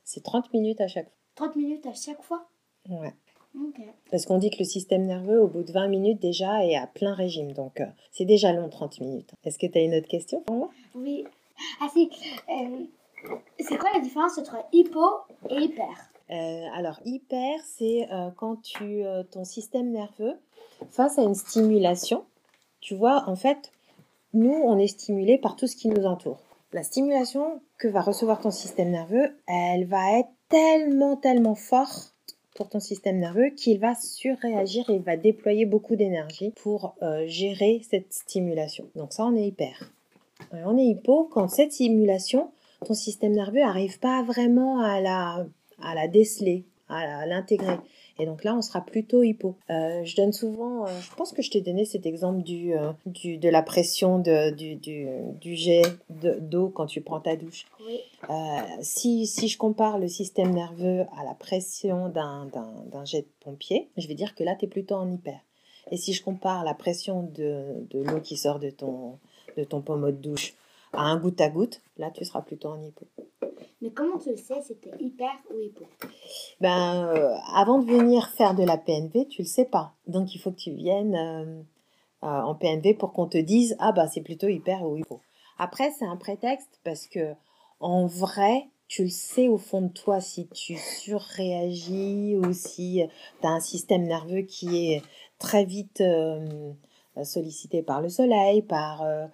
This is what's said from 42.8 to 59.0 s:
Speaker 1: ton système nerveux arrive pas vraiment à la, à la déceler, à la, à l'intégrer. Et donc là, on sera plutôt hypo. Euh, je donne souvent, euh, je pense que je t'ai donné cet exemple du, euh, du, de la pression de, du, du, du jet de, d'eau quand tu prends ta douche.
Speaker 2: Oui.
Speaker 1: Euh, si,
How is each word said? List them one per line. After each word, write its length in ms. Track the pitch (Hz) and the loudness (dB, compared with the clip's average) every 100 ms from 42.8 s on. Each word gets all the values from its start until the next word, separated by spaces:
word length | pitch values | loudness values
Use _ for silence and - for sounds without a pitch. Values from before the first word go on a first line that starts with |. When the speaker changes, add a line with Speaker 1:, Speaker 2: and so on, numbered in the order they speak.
Speaker 1:
ton 100 | - | -4
système 380 | 214 - - 214 | -4 -4 -2 2
nerveux 300 | 208 196 240 | 2 2 4
arrive 360 | 262 185 190 - | 4 2 -2 -2
pas 240 | 254 262 | 0 0
vraiment 580 | 240 247 240 240 262 262 | 0 2 4 4 4 2
à 200 | 220 196 | 0 2
la, 460 | 190 185 175 170 165 _ _ _ | 0 0 -2 -6 -8 _ _ _
à 120 | 170 | -8
la 120 | 165 160 | -4 4
déceler, 580 | 196 214 - 196 180 185 _ _ | 6 6 4 0 0 -4 _ _
à 180 | 160 156 | -6 -6
la, 120 | 147 | -6
à 80 | 156 | -4
l'intégrer. 520 | 180 190 202 190 170 - _ _ - | -4 0 0 2 -4 -6 _ _ -6
Et 60 | 160 | -6
donc 180 | 156 | -4
là, 100 | 208 | -2
on 80 | 240 | -2
sera 180 | 214 180 | -2 -6
plutôt 440 | 180 220 214 247 | -4 -4 2 6
hypo. 320 | 233 220 190 185 - | 6 2 -4 -6 -4
Euh, 340 | 165 160 175 | -2 -2 -2
je 100 | 170 | -2
donne 180 | - 202 | 2 2
souvent, 540 | 208 220 220 240 240 202 | 2 -4 -4 -6 -4 -6
euh, 140 | 180 | -6
je 120 | 180 - | -12 -8
pense 160 | 359 | -6
que 100 | - | -4
je 80 | - | -2
t'ai 100 | 208 | -2
donné 240 | 185 180 | 0 -2
cet 220 | 214 190 165 | -2 -2 -6
exemple 380 | 160 180 185 | -4 -2 -2
du, 280 | 170 170 175 | -4 -6 -2
euh, 200 | 160 151 156 185 | -2 -2 -6 -12
du, 320 | 180 175 160 | -10 -8 0
de 100 | 170 | 4
la 120 | 165 | 4
pression 600 | 160 180 175 - 185 185 | 4 0 0 2 2 4
de, 300 | 170 156 151 | 4 4 4
du, 260 | 151 156 147 | -2 -10 -12
du, 320 | - 151 135 127 123 147 | -10 -8 -8 -8 -10 -12
du 160 | 165 170 | -10 -4
jet 260 | 170 170 170 180 _ | 4 6 6 2 _
de, 280 | 160 165 185 | -4 -2 -2
d'eau 300 | 156 175 185 | -2 -2 -2
quand 180 | 190 151 | -2 -6
tu 140 | 151 | -6
prends 180 | 147 156 | -8 -6
ta 160 | 160 | -4
douche. 320 | 160 160 - - _ | -4 -6 -16 -20 _
Speaker 2:
Oui. 140 | 220 240 - _ - | -10 -10 -12 _ -8
Speaker 1:
Euh, 40 | 156 156 143 104 85 | -6 -4 -6 -6 -10
si, 440 | - - | -8 -2